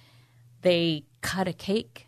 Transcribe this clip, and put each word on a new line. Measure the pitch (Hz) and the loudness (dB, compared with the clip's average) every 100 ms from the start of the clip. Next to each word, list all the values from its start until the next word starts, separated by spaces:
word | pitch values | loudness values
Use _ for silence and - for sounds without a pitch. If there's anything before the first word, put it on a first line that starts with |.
| - - _ _ - - | -20 -20 _ _ -20 -2
they | 185 175 170 156 - _ | 2 4 2 -2 -6 _
cut | - 180 185 | -6 -2 -4
a | |
cake | 170 - 214 - - | -4 -4 -2 -4 -14